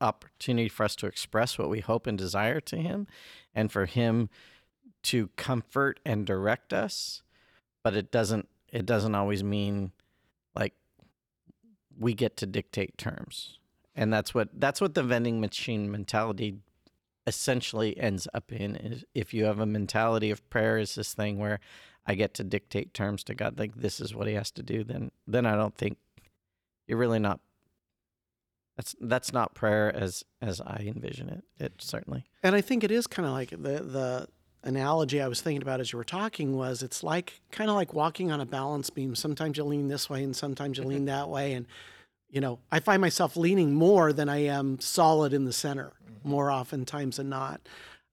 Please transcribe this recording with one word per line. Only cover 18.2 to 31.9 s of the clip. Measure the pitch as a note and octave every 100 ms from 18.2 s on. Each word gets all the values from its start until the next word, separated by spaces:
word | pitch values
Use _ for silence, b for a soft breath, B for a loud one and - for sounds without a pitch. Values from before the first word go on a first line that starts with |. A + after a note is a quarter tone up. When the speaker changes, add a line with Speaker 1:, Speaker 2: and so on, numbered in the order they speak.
| -
Speaker 1:
up | - -
in. | A2 G2+ G#2+
Is | A2 B2 -
if | - G#2
you | A2+
have | G#2+ G#2
a | G#2+
mentality | G#2+ G2 A2 A2+ A2+ G#2+
of | G#2 -
prayer | A#2 A2 A2
is | G#2
this | - G#2+
thing | - G#2 G2+
where | G#2 G2+ B B B B -
I |
get | G2 G#2
to | -
dictate | F#2+ G#2 - G2+ -
terms | - G2+ G2+
to | -
God, | G2+ A2 B2+
like, | G#2+
this | A2 A2 -
is | G#2+
what | A2 G#2+
he |
has | G#2 G2
to | -
do, | A#2+ A2
then, | A2 B2 A#2+ - -
then | A#2+ A#2
I | G#2+
don't | G#2 -
think | G#2 - _ _ _ _ _ _ _ _ -
you're | A#2
really | A#2+ A2+
not, | G#2 F2 _ _ _ _ _ _ _ _ _ _ _ _ _ -
that's, | - -
that's | A#2 B2 -
not | B2+ A2
prayer | - G#2+ G#2+ G#2
as, | - F#2+ - - -
as | A2+ F2
I | - G#2 G#2
envision | A2+ - - -
it. | - - -
It | - -
certainly. | -